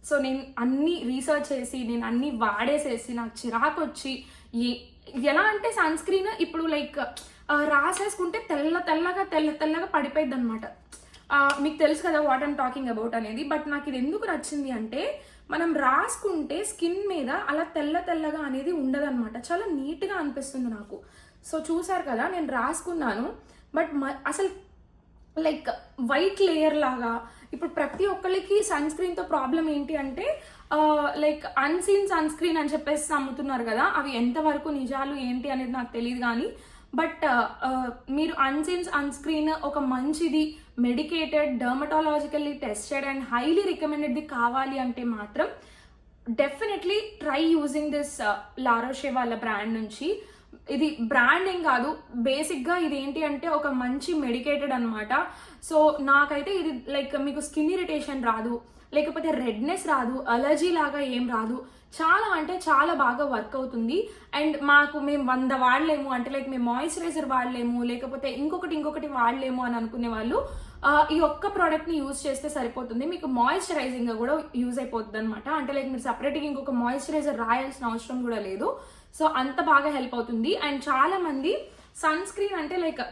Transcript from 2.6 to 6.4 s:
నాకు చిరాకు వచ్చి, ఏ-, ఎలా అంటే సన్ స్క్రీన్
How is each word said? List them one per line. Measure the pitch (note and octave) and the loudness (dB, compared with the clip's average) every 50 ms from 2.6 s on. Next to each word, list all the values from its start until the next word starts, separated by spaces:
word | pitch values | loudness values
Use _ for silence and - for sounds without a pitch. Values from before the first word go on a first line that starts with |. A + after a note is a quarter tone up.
| A#3 C4 D4 D4+ D4 C#4 A#3+ A#3 - - | 0 2 2 0 0 -2 -4 -4 -6 -8
నాకు | B3 A#3 A#3 A3+ - - - | -8 -6 -6 -8 -10 -8 -6
చిరాకు | A#3+ A3+ A3+ C4 D#4 D4+ F4 | -2 0 2 2 2 2 0
వచ్చి, | D#4 B3 - - - C4+ C4 C4 - - - - - - - | -4 -4 -6 -8 -6 -6 -6 -8 -10 -16 -20 -20 -20 -8 -4
ఏ-, | A#3 A#3+ B3 A#3+ - - - - - - - - C4 A#3 C#4+ | -2 -2 -2 -2 -4 -8 -18 -20 -20 -20 -10 -6 0 0 4
ఎలా | C#4+ D#4+ | 4 4
అంటే | G4 A4 G#4+ G#4 G4 A#4 | 4 4 2 2 -2 -2
సన్ | A4 G#4+ F4 D#4 D#4+ D#4+ | 0 2 2 2 2 -2
స్క్రీన్ | - - F#4 G4 F#4+ G#4 A4 - | 0 2 2 2 2 0 0 0